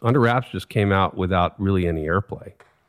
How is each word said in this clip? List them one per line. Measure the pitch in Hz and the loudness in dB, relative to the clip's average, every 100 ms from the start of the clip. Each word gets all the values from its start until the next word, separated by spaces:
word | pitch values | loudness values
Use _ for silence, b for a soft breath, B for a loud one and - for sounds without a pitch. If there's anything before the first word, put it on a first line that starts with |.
Under | 117 131 | 0 2
Wraps | 117 123 123 | 2 2 -4
just | 92 - | -10 -6
came | 110 101 | -2 2
out | 98 92 - | 2 0 -2
without | 92 92 87 - | -2 0 0 -2
really | 98 95 87 | 0 0 0
any | 80 | -4
airplay. | 78 95 - - - - - _ | -2 -2 -4 -12 -16 -20 -20 _